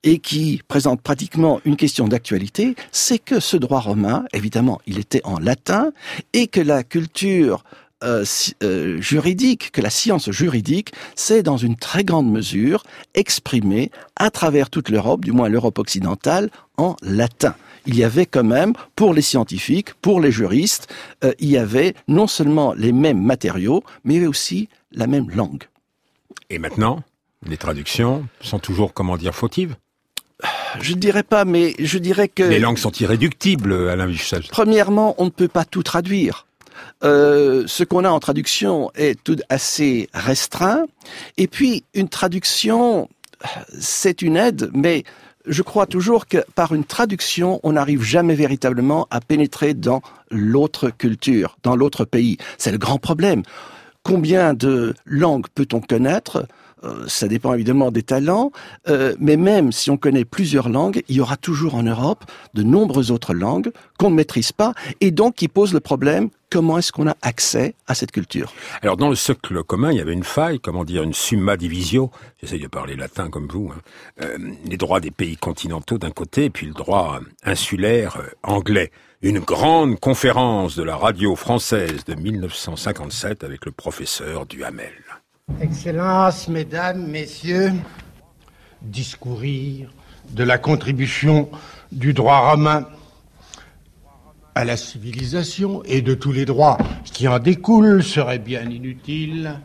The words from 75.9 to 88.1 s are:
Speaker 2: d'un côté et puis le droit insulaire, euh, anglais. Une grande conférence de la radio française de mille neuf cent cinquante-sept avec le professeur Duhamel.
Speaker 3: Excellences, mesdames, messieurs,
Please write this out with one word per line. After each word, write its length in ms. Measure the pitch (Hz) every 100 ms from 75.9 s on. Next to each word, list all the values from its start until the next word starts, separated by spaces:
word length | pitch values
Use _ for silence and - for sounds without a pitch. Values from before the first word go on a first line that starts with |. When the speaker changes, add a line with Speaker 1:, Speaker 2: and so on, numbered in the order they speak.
| 117
Speaker 2:
d'un 140 | 85
côté 340 | - 80 -
et 60 | 147
puis 160 | - 76
le 80 |
droit 460 | 76 - 98 82 67 64 _
insulaire, 760 | - 92 - 95 104 117 101 -
euh, 100 | - -
anglais. 480 | - 101 92 101 85 _ _ _
Une 160 | 95 101
grande 600 | - 85 143 165 147 107
conférence 800 | 135 131 131 120 127 107 90 80
de 60 |
la 160 | 82 76
radio 360 | 107 90 101
française 720 | 87 - 120 - 110 85 76
de 100 | -
mille 260 | 76 90 107
neuf 140 | 87
cent 220 | - - 80
cinquante-sept 640 | 110 - 73 - 98 107
avec 220 | 78 67
le 80 | -
professeur 720 | - 76 - - - - 78
Duhamel. 480 | 67 67 - - - - - - _ _ - -
Speaker 3:
Excellences, 840 | 156 151 175 160 185 185 190 185 -
mesdames, 580 | 165 156 160 180 185 165
messieurs, 640 | 156 147 - 165 180 196 185 156 - -